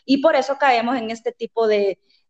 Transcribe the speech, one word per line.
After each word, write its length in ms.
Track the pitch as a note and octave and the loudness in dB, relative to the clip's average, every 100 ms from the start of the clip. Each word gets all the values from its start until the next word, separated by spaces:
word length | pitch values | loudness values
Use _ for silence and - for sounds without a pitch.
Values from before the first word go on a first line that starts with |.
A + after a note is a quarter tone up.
Y 140 | - C#4 | -2 0
por 180 | D4 D4+ | 2 2
eso 220 | C4+ C#4 | 0 0
caemos 360 | C#4+ A#3+ A#3 C4 | 2 2 0 -4
en 140 | A3 | -6
este 220 | A3+ A#3 | -8 -10
tipo 340 | - A3+ - A3+ | -10 -8 -2 0
de, 320 | G#3 G3+ F3 _ _ | 0 0 -4 _ _